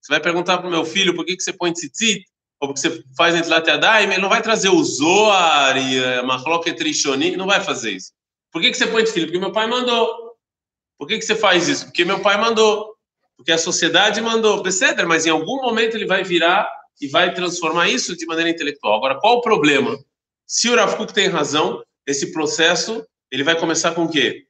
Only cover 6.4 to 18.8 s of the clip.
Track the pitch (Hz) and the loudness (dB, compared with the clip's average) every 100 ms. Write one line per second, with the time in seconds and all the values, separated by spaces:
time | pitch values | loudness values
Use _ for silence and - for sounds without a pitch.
6.4 | 131 165 165 156 156 151 147 135 165 175 | 0 -2 -2 -4 -4 -2 -2 0 0 -2
7.4 | 190 196 - 135 113 95 - _ _ _ | 0 0 0 -6 -6 -8 -12 _ _ _
8.4 | _ 165 220 - 240 220 220 180 160 175 | _ -2 -2 0 0 0 0 0 -2 -2
9.4 | 190 196 220 247 247 233 226 - - - | -2 -2 -2 -2 -2 0 0 -2 -14 -20
10.4 | _ _ _ _ _ _ 143 220 - 214 | _ _ _ _ _ _ -6 -6 -2 0
11.4 | 208 180 151 139 - - 175 196 196 202 | 2 2 2 -2 -6 -2 -2 0 2 2
12.4 | 226 220 220 202 214 - _ _ _ _ | 0 2 2 2 -4 -16 _ _ _ _
13.4 | - 165 180 165 165 165 208 214 226 226 | -2 -2 0 -2 2 4 2 0 -2 2
14.4 | 220 196 180 - 277 233 180 160 160 160 | 2 2 -2 0 0 0 0 2 2 0
15.4 | 160 269 254 226 226 220 190 190 180 175 | -2 -4 -2 0 0 -2 -2 -2 0 2
16.4 | 165 190 - - _ _ 139 147 185 180 | 2 2 0 -8 _ _ -4 0 0 0
17.4 | 180 170 160 165 180 247 - 170 160 165 | -6 -4 -2 0 0 0 -4 -8 -6 -2
18.4 | 165 165 147 143 | -2 -2 -4 -4